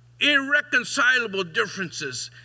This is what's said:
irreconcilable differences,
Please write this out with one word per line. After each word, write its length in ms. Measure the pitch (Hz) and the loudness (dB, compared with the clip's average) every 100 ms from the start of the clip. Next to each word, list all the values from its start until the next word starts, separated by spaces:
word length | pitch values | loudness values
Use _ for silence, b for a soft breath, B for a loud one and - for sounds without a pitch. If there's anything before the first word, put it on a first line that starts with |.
| _ - | _ -2
irreconcilable 1300 | 277 294 269 285 - 262 226 262 247 254 233 196 | 2 2 2 0 2 0 0 2 4 2 0 -4
differences, 880 | 180 160 214 - 180 - 147 123 - B | -2 -2 -2 -4 -8 -8 -8 -8 -10 B